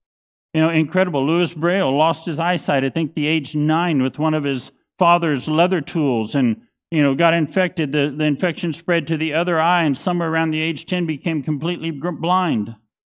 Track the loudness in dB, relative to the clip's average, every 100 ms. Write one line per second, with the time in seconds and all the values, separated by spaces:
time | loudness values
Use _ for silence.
0 | _ _ _ _ _ 2 2 2 2 0
1 | 0 0 0 0 0 -2 0 0 0 2
2 | 0 0 -6 -4 -2 -2 0 0 0 -2
3 | -4 -2 -2 -2 -2 -2 0 2 2 0
4 | 0 -2 -2 0 -2 -4 -8 -16 _ _
5 | 4 4 2 -2 0 2 2 2 -2 0
6 | 2 2 0 0 2 0 -6 _ _ 2
7 | 2 4 2 2 0 0 0 -2 -2 0
8 | -2 0 -2 0 -2 -2 -4 -4 -2 -2
9 | 0 -2 -2 0 0 2 2 4 2 0
10 | -2 -2 0 0 0 -2 -2 -4 -4 -4
11 | -2 -4 -4 -2 -2 -4 -4 -4 -6 -6
12 | -6 -4 0 0 2 0 -2 -8 _ _
13 | _